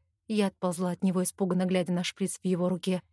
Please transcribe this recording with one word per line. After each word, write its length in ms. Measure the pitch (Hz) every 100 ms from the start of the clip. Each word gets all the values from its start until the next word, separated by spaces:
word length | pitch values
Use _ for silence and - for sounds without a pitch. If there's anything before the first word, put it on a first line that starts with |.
| _ _ -
Я 200 | 214 196
отползла 440 | - 185 170 180
от 120 | 175
него, 180 | 190 185
испуганно 420 | 180 - 190 180 185
глядя 260 | 185 180
на 120 | 180
шприц 360 | 180 - 190 -
в 40 | 185
его 220 | 180 180
руке. 340 | 180 185 185 -